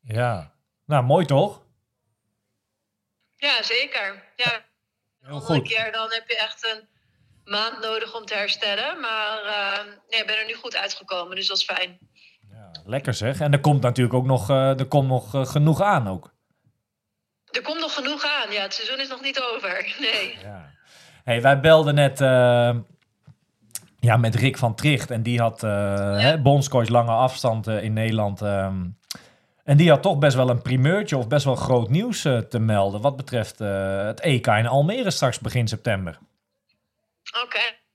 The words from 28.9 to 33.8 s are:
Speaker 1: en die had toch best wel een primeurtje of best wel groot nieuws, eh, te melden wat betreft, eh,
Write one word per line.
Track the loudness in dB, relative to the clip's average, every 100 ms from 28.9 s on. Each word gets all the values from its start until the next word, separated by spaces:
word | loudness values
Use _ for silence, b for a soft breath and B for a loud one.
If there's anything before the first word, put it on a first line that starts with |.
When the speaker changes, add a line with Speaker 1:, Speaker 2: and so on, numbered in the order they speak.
| -10 _ B B B B B
Speaker 1:
en | 4 6
die | 8
had | 6
toch | 4 2
best | 2 4
wel | 2
een | 0
primeurtje | 0 0 2 2 0 -2
of | 0
best | 0
wel | 0
groot | -2 2 2 2
nieuws, | 0 0 -2
eh, | 0 0
te | -2 -2
melden | 2 2 2 0
wat | -2 -2
betreft, | -6 -4 -4 -6
eh, | -4 -2